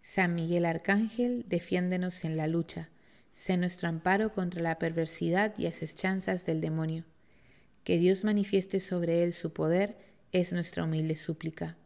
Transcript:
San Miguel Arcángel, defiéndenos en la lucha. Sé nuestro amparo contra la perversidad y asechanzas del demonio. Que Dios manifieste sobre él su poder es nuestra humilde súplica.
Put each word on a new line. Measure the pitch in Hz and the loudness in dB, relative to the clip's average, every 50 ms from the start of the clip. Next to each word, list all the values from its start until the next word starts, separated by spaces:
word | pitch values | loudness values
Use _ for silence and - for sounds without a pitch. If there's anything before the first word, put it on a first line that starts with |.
San | - - - - 185 175 170 | -8 -4 0 2 2 2 2
Miguel | 170 165 160 175 175 170 | 0 0 2 2 2 4
Arcángel, | 170 165 165 - - 196 202 226 220 - 226 247 247 247 240 - 190 | 2 0 0 0 2 2 2 2 0 0 0 0 0 0 -2 -4 -2
defiéndenos | 175 170 175 - 185 180 180 180 180 180 180 180 175 - - | -2 -2 0 0 0 0 0 0 0 0 -2 -2 -2 -2 -2
en | 160 160 156 | -2 -2 0
la | 156 | 0
lucha. | 156 160 170 160 - - 170 160 - - - - - - - _ _ _ | 0 0 0 0 -2 -6 -10 -10 -12 -16 -20 -20 -20 -20 -20 _ _ _
Sé | - - - 185 180 | -8 -2 0 0 2
nuestro | 175 180 175 - - 170 | 2 0 -2 -2 -4 -2
amparo | 165 160 - 180 190 202 220 220 214 | -4 0 2 2 2 4 2 0 0
contra | - 185 175 175 170 165 | -2 -4 -4 -2 -2 -2
la | 165 165 160 | -2 0 0
perversidad | - 165 165 165 165 165 - - 170 165 170 185 208 220 208 - | -2 -2 0 0 -2 -2 -4 -4 -2 0 2 2 2 0 -2 -2
y | 175 | -4
asechanzas | 170 165 - - 156 - - - 190 190 190 185 - 185 180 - | -4 -4 -4 -8 -8 -8 -4 -2 -2 -2 0 -2 -2 -2 -2 -2
del | - 160 160 156 | -2 -2 0 0
demonio. | 160 156 160 160 160 160 165 165 - - _ _ _ - - - - - - - - _ _ _ | -2 -2 0 -2 -2 -4 -6 -8 -12 -20 _ _ _ -20 -20 -20 -20 -20 -20 -20 -20 _ _ _
Que | - 180 170 | 2 2 4
Dios | 170 180 190 190 - | 6 4 4 4 2
manifieste | 214 214 202 196 196 - 196 185 190 - 196 | 2 2 2 2 4 2 2 2 2 -2 -2
sobre | 190 - 185 175 170 165 165 170 175 | -2 0 -2 -2 0 2 2 4 2
él | 175 175 | 2 0
su | - - 165 - | -2 -6 -6 -2
poder | - 156 156 165 180 196 208 220 - - - - - - - - | 0 2 2 4 4 2 0 -2 -10 -20 -20 -20 -20 -20 -2 0
es | 185 175 170 180 | 0 2 2 0
nuestra | 175 170 - - - 170 | -2 -4 -4 -4 -4 -2
humilde | 160 160 160 156 160 160 | 0 0 0 0 0 0
súplica. | 156 - - 160 156 - 160 156 - 165 165 165 - - | -2 -2 -4 -4 -4 -6 -8 -6 -6 -8 -8 -8 -12 -20